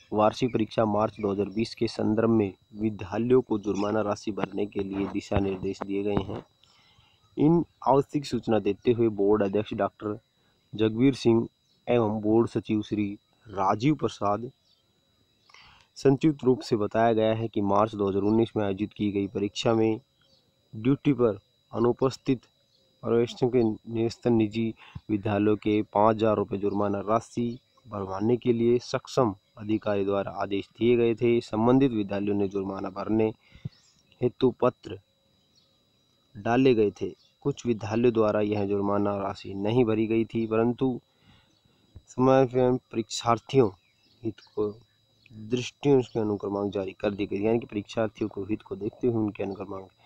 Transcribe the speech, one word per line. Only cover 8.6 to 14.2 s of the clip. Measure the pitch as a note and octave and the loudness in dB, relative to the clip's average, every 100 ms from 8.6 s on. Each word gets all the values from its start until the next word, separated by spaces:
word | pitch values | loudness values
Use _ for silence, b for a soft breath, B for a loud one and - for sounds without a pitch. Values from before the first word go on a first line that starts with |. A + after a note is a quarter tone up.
| G2+ G2 - | 0 -2 0
हुए | A#2 A#2 G2+ | 2 0 2
बोर्ड | G2+ G#2+ | 2 4
अध्यक्ष | G2+ G2+ G#2 | 2 0 -4
डॉक्टर | A2 G2 - A2 G#2 - _ _ _ _ | -4 -4 -4 -8 -8 -12 _ _ _ _
जगवीर | G#2 A2 A2 C3+ B2+ | -2 -2 2 2 2
सिंह | A#2 A2+ A#2 - _ _ - | 4 4 2 -8 _ _ 0
एवं | A#2+ A2 A2 | 2 2 0
बोर्ड | G#2 A2+ A2+ | 2 4 2
सचिव | A2+ - G#2+ | -2 -2 -4
श्री | G#2 G#2 G2+ G2+ _ _ A2 | -2 -4 -4 -6 _ _ -12
राजीव | F#2+ F#2+ G#2 C3 C#3+ | -2 0 2 0 0
प्रसाद, | A#2 - | -2 -2